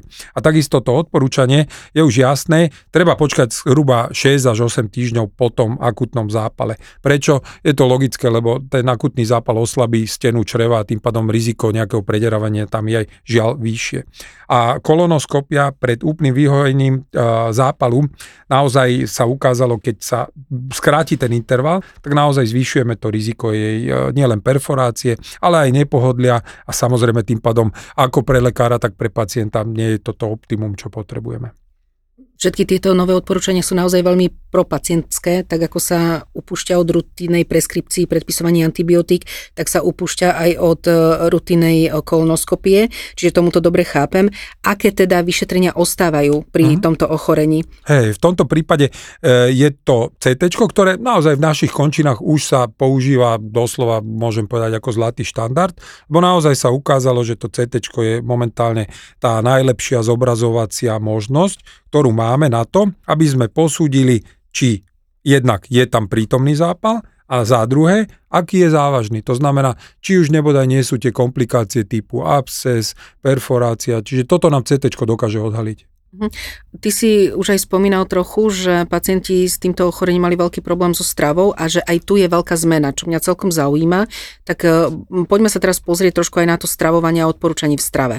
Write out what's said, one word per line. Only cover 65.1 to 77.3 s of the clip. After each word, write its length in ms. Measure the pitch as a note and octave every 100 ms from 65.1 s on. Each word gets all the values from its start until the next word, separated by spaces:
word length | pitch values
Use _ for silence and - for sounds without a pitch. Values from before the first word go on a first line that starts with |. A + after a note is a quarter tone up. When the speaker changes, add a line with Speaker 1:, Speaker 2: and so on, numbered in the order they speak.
| _
Speaker 1:
jednak 460 | C#3+ C#3 B2 G2+ -
je 140 | B2 B2
tam 240 | A#2 G#2
prítomný 460 | A2+ A2 B2+ C#3 D3
zápal 420 | E3+ F3 A3 A3+ - _ -
a 160 | B2 A2+
za 160 | B2
druhé, 480 | A2+ C#3 D#3+ G#3 G#3 - _
aký 400 | D#3+ E3 F#3 E3+
je 80 | D#3
závažný. 480 | C#3+ C3+ G#2+ A2
To 140 | A#2 B2
znamená, 420 | C#3+ C#3 C3+ - - _
či 160 | - F#3+
už 80 | D3
nebodaj 340 | D#3 D3+ C#3 C3
nie 160 | C3
sú 160 | B2+ C3
tie 160 | B2 A2
komplikácie 720 | B2 C3+ A#2+ B2+ G#2+ B2 G#2
typu 400 | A2+ - B2 D#3
absces, 680 | C#3+ B2+ - C3 A#2 G#2+ - - _
perforácia, 800 | C3+ C3+ - B2 A#2+ A2+ - A2+
čiže 240 | G2+ C3 A#2+
toto 240 | F3+ E3+
nám 160 | C#3+ -
C 80 | C#3
T 160 | C3
čko 160 | - A2
dokáže 320 | A2+ A2+ G#2+
odhaliť. 400 | A2 A2 A2 G#2+ _ _ _ F#3
Speaker 2:
Mhm. 120 | G#3+ - - - - -
Ty 60 | G#3+
si 400 | - A3+ G#3+ F3+